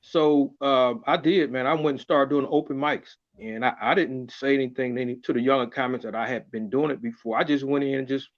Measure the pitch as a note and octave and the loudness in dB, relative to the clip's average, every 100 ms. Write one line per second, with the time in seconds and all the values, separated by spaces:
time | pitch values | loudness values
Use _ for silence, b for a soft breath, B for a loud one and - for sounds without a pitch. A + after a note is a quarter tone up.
0 | - E3+ D3+ D3 C3+ _ C#3 C3+ B2+ A#2 | -2 2 4 4 2 _ 0 4 2 0
1 | - D3 D#3 F3 C#3+ B2+ B2+ D#3+ D3+ C3+ | 0 0 2 2 0 0 0 0 0 -2
2 | - D3+ C3+ C#3+ C3+ D3 D#3 C#3 D3 C3+ | 0 2 4 2 2 0 0 -2 -2 -2
3 | - - _ G2 A2 A2 B2 - A2 F3 | -8 -20 _ _ -12 -2 -2 0 0 2
4 | E3 C3 B2 - C3+ C#3 B2+ B2 B2+ A#2+ | 2 -4 -10 -6 0 2 0 -2 -4 -2
5 | B2 B2 - B2+ B2 C3+ A#2 C#3+ B2+ B2 | -4 -6 -2 0 2 2 0 -2 -4 -4
6 | A2+ A2 A2+ A#2+ - A2+ G#2+ B2+ D3 C3+ | -6 -6 -4 -6 -6 -8 -2 0 0 -2
7 | A#2 A2+ A#2 A2+ E3+ C#3+ C3+ C#3+ C#3 C3+ | -8 -8 -4 -2 0 0 0 -2 0 -4
8 | C3 C#3 - | -4 -6 -6